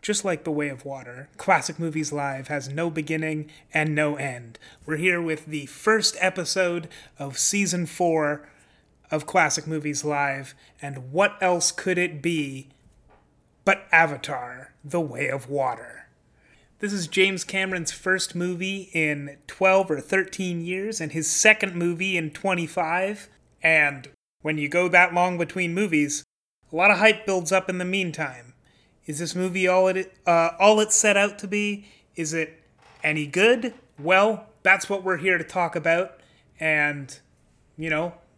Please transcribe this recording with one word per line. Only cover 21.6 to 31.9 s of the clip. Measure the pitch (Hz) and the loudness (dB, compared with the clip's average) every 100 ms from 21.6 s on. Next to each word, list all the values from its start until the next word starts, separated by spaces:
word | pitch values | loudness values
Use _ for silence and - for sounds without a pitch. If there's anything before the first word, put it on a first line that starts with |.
| 196 | 0
movie | 175 170 170 190 180 | 0 -2 0 -2 -2
in | 160 | -4
twenty-five, | - 190 180 165 - 160 175 190 208 - _ _ _ | -4 -2 -2 -2 -4 -2 -2 -2 -6 -14 _ _ _
and | 165 160 147 139 - _ _ _ | 4 4 4 0 -16 _ _ _
when | 156 156 | -6 -4
you | 147 | 0
go | 175 180 | 0 4
that | 175 180 175 | 6 6 4
long | 180 180 | 0 0
between | 165 185 175 | -4 -2 -4
movies, | 170 208 156 143 - - _ _ _ _ | 0 0 2 0 -4 -10 _ _ _ _
a | 160 | 2
lot | 196 | 4
of | 190 | 6
hype | 220 214 - | 4 4 0
builds | 190 165 | -2 2
up | 190 185 | 0 0
in | 185 | -4
the | 180 | -2
meantime. | 190 180 156 147 127 120 _ _ _ _ _ - | -2 -4 -4 -8 -10 -20 _ _ _ _ _ -10
Is | 147 | -8
this | 170 180 | -6 -4
movie | 185 180 180 | -4 0 4
all | 185 185 | 4 4
it, | 185 190 _ - | 2 -6 _ 2
uh, | 170 165 - | 4 4 6
all | 202 214 | 6 6
it's | 214 - | 4 4
set | 214 202 | 4 4
out | 208 208 | 2 0
to | 196 | -4
be? | 208 208 202 - | -2 -2 -6 -12